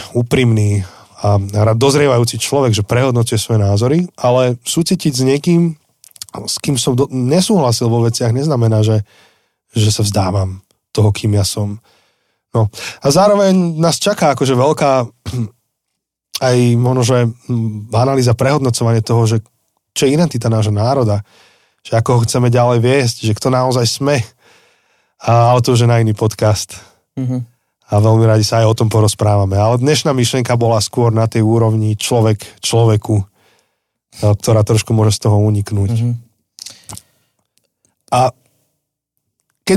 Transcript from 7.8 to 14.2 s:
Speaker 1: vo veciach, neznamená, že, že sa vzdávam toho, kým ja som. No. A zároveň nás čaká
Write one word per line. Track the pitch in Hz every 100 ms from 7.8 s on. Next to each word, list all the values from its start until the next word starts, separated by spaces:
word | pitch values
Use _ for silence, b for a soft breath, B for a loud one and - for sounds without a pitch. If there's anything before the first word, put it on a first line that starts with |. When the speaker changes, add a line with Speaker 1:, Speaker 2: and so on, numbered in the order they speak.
| 120
Speaker 1:
vo | 117
veciach, | 117 113 131
neznamená, | 123 156 123 113 110
že, | 107 110 - b b b b b _
že | 113 104
sa | 113
vzdávam | 104 101 95 98 95 95 - _ _
toho, | - 107
kým | 101 110 104
ja | 92
som. | - 104 104 _ _ _ _ _ _ _
No. | 117 107 - B B
A | 139
zároveň | 160 208 202 196 185 175 160
nás | 165 -
čaká | 196 208